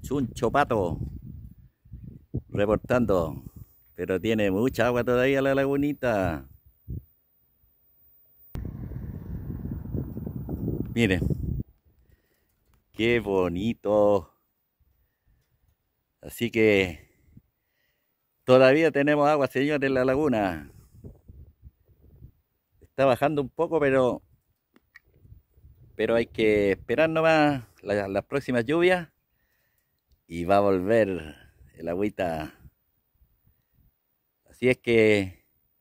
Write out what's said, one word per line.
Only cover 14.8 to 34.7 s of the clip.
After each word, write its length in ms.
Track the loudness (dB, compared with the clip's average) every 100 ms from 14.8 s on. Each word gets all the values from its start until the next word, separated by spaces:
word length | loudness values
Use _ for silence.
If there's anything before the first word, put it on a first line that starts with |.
| _ _ _ _ _ _ _ _ _ _ _ _ _ _
Así 280 | -16 -6 -2
que 560 | 2 4 4 2 -4 _ _ _ -20 _ _ _ _ _ _ _ _ _ _
todavía 460 | 4 8 8 6 4
tenemos 380 | 2 2 2 2
agua, 180 | 2 0
señores, 400 | -2 -2 0 0
en 60 |
la 140 | 0 0
laguna. 680 | 2 0 0 0 -4 -10 -20 -20 -20 -20 -20 -20 -20 -20 _ -20 _ _ _ _ -20 -20 _ _ _ _ _
Está 240 | _ 0
bajando 380 | 2 2 0 -2
un 80 | -4
poco, 280 | -4 -2 0
pero, 440 | 2 2 2 -2 _ _ _ _ _ _ _ -20 _ _ -20 -20 _ _ -20 _ -14
pero 220 | -6 0 0
hay 100 | -2
que 460 | 0 2 2 2
esperar 360 | 0 -2 0 0
nomás 540 | 2 2 4 2 0 -8 _
la, 260 | -4 -4 -2
las 160 | -4
próximas 400 | -4 -6 -2 -2
lluvias 460 | 0 2 2 0 -4 _ _ _ _ _ _ _ _ _ _ _ -12
y 180 | -4
va 120 | 2 4
a 40 |
volver 760 | 4 2 2 2 2 -2 -10 -18 -20 _ -20
el 140 | -12 -8
agüita. 680 | -4 -4 -4 -4 -4 -8 -14 -20 _ _ _ _ _ _ _ _ _ _ _ _ _ _ _ _ _ _
Así 180 | -2
es 100 | 0